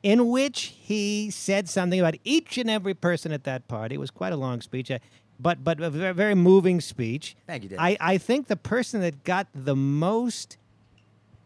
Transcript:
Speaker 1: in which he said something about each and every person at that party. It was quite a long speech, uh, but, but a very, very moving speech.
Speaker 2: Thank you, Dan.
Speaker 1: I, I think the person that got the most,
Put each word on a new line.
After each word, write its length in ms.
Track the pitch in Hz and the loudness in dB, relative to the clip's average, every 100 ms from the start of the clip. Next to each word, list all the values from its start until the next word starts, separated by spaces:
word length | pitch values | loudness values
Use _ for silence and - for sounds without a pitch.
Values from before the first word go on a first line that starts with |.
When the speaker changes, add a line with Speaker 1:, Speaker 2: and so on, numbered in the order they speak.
Speaker 1:
in 260 | 202 233 233 | 2 4 4
which 460 | 254 277 - - - | 2 0 -4 -10 -10
he 500 | - 214 202 208 214 | -4 -2 -2 -2 -4
said 380 | - - 196 175 | -6 -2 0 0
something 320 | 190 180 185 | -2 0 2
about 160 | 165 160 | 2 0
each 340 | - 320 - 247 | 0 -2 -2 -4
and 100 | 226 | -2
every 260 | 214 196 | -2 -2
person 360 | 185 175 170 160 | -2 0 0 -4
at 120 | 147 | -6
that 240 | 135 131 - | -6 -8 -8
party. 260 | 113 113 | -8 -6
It 40 | 143 | -6
was 120 | 139 | -8
quite 220 | - 185 | -6 -6
a 40 | 151 | -4
long 240 | 131 120 | -4 -6
speech, 300 | - 127 123 | -8 -8 -6
uh, 80 | 123 _ _ _ - | -8 _ _ _ -2
but, 240 | 151 147 | 0 0
but 180 | 139 156 | 0 -2
a 100 | 165 | -2
very, 220 | 147 185 | -2 -2
very 200 | 180 208 | 0 4
moving 460 | 190 180 190 180 175 | 6 8 8 6 0
speech. 560 | - - 113 139 - - - | -2 -4 -4 -4 -8 -16 -12
Speaker 2:
Thank 160 | 139 | -12
you, 60 | 98 | -8
Dan. 80 | 95 | -2
Speaker 1:
I, 180 | 175 208 | 0 2
I 180 | 165 185 | 2 0
think 300 | - 269 254 | 0 -2 -2
the 80 | 196 | -6
person 440 | - 233 - 220 | -2 -4 -2 -2
that 200 | 175 143 | -4 -4
got 240 | - 185 196 | -4 -4 -4
the 220 | 139 131 135 | -6 -2 0
most, 800 | 139 147 175 226 247 - - - _ _ _ _ _ _ _ _ | 2 0 0 0 -2 -6 -12 -20 _ _ _ _ _ _ _ _